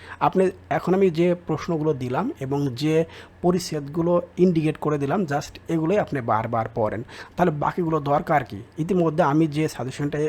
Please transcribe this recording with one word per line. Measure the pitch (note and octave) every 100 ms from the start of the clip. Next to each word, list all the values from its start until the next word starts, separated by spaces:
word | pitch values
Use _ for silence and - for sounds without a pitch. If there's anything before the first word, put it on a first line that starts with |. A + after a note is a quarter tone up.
| - -
আপনি | D3 F3+ F#3 - -
এখন | D3+ -
আমি | F#3 G3
যে | D#3 F3 F3 -
প্রশ্নগুলো | D#3 - D#3+ D#3
দিলাম | C#3 B2+ C3 A#3 -
এবং | C3 C#3+ C#3+ A#2
যে | D3+ D#3+ E3 - - -
পরিচ্ছেদগুলো | F3 F3 - D#3 C#3+ D#3+ E3+ F3 - -
ইন্ডিকেট | F#3 E3 D3+ D3+
করে | D3+ D3
দিলাম, | C#3 F#3 E3+
just | C#3+ - - -
এগুলোই | E3 D#3+ G#3
আপনি | - C#3
বারবার | A#2 A2 A2+ A#2 A2+ -
পড়েন, | G#2+ G#2 B2 - - -
তাহলে | F3+
বাকিগুলো | D3 C#3+ - E3 D#3+
দরকার | C#3 C#3+ F3 D3+
কি? | A#2 G2 - -
ইতিমধ্যে | E3 F#3+ E3 D3+
আমি | D3+ D3+ D#3+
যে | D3 D#3
সাজেশনটা | - B2+ - D3 D3